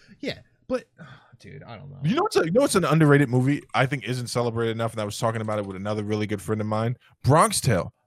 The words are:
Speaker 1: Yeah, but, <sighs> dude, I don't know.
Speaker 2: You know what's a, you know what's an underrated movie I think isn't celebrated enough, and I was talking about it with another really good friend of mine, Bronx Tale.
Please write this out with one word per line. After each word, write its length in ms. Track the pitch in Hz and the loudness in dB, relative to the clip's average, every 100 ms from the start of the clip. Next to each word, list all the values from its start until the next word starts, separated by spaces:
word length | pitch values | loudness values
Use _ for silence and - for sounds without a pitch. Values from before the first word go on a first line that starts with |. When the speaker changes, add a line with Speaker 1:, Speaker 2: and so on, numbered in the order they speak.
| _ - | _ -12
Speaker 1:
Yeah, 180 | 277 - - _ - | -10 -10 -14 _ -6
but, 180 | 247 - - | -6 -6 -20
<sighs> 400 | 147 127 _ - | -20 -20 _ -20
dude, 240 | 104 98 | -20 -18
I 140 | - 110 | -16 -16
don't 140 | - | -16
know. 80 | - | -6
Speaker 2:
You 140 | 147 269 | -2 0
know 60 | |
what's 140 | 415 - | 0 0
a, 80 | 160 | 2
you 40 | |
know 100 | 202 | 2
what's 120 | 285 | 2
an 100 | 196 160 | 2 4
underrated 420 | 156 151 143 139 | 4 6 6 6
movie 340 | 123 127 143 - | 2 2 -2 -2
I 100 | 110 | 0
think 200 | 131 139 | 0 -2
isn't 240 | 101 127 120 | -4 -6 -4
celebrated 440 | 123 120 113 113 | -2 -2 -2 -2
enough, 200 | 113 113 | -2 -4
and 100 | 113 | -4
I 20 | |
was 140 | 104 - | -6 -2
talking 240 | 117 113 | -2 -2
about 160 | 110 107 | -2 -4
it 80 | 101 | -4
with 100 | 95 | -6
another 260 | 101 107 | -4 -4
really 240 | 104 107 107 | -2 -2 -2
good 140 | 104 | -4
friend 220 | - 110 | -4 -4
of 40 | 107 | -2
mine, 300 | 107 113 123 _ _ | -2 -2 -4 _ _
Bronx 380 | - 151 220 190 | 4 6 4 2
Tale. 320 | - 95 - - | 0 0 -2 -10